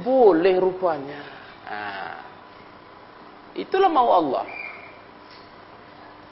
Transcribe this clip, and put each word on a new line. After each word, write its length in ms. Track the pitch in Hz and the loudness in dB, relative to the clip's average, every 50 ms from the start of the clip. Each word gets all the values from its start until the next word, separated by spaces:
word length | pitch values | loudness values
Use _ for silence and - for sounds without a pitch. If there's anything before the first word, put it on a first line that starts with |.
boleh 560 | 175 240 262 269 247 202 175 160 175 190 185 | -2 0 4 6 6 6 6 6 4 4 2
rupanya. 640 | 185 185 185 180 185 185 175 160 143 139 143 147 143 - - - - - - - - - - | 2 2 0 -2 -2 -2 -2 -2 -4 -6 -10 -12 -14 -14 -16 -18 -18 -20 -20 -20 -20 -16 -14
Nah, 480 | 107 104 104 101 98 98 92 85 82 82 - - - - - - - - - - - - - - - - - - - - - - - - - - | -12 -10 -10 -10 -10 -10 -12 -12 -14 -14 -16 -18 -20 -20 -20 -20 -20 -20 -20 -20 -20 -20 -20 -20 -20 -20 -20 -20 -20 -20 -20 -20 -20 -20 -20 -16
itulah 400 | - - - - - 381 392 370 | -12 -12 -8 -2 2 2 4 4
mau 240 | 330 277 240 - - | 4 4 4 4 4
Allah. 320 | 180 160 139 120 101 - - - - - - - - - - - - - - - - - - - - - - - - - - - - - - - - - - - - - - | 4 2 2 -2 -4 -4 -6 -10 -14 -14 -14 -16 -16 -18 -20 -20 -20 -20 -20 -20 -20 -20 -20 -20 -20 -20 -20 -20 -20 -20 -20 -20 -20 -20 -20 -20 -20 -20 -20 -20 -20 -20 -12